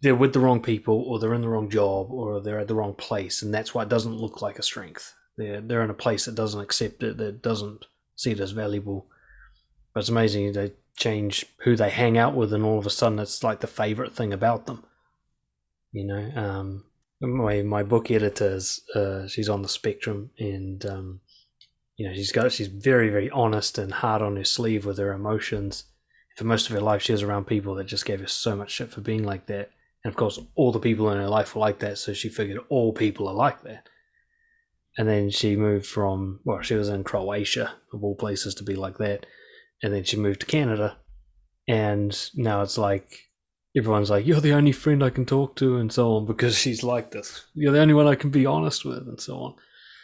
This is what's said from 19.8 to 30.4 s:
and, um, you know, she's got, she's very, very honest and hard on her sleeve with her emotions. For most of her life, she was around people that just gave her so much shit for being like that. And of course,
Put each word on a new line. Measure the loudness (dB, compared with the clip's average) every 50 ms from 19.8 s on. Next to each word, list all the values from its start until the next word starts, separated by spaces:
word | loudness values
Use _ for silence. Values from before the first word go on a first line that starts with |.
| -4 -4 -4 -4 -4 -6 -6 -6 -8 -10 -10 -8
and, | -6 -6 -4 -6 -6 -8 -8 -8 -8
um, | -8 -8 -8 -8 -10 -12 -14 _ _ _ _ _ _ _ _ -20 _ _ _ _ _ _ -8
you | -8 -6
know, | -6
she's | -6 -4 -2
got, | 0 2 2 2
she's | 0 -2 -4 -6
very, | -6 -2 2 4 6 6 6 4
very | 2 2 0 0
honest | 0 2 2 2 2 0 -2 -2 -4 -4
and | -4 -4
hard | -4 -2 0 0 2 2
on | 0 0 -2
her | -2 -2
sleeve | -2 -2 0 0 0 0 0 -2
with | -2 -4 -2
her | -2 -2 -2
emotions. | -4 -2 -2 -2 -2 -2 -4 -4 -4 -4 -6 -8 -10 -12 _ _ _ _ _ _ _ _ _ _
For | -6 -2
most | 2 2 2 2 0
of | -2
her | 0
life, | 2 2 2 2 2
she | 0
was | 0 0
around | 0 0 -2 -2 -2
people | 0 -2 -2 0 -2 -4
that | -6 -6
just | -6 -6 -6 -4
gave | -4 -4 -4
her | -4 -6
so | -6 -4 -2 -2 -2
much | -4 -6 -8
shit | -8 -8 -10 -10
for | -10 -8
being | -4 -2 -2 0 0
like | -2 -4 -6 -6 -8
that. | -8 -8 -8 -10 _ _ _ _ _ _ -10
And | -6
of | -4 -2
course, | -2 -2 -2 -4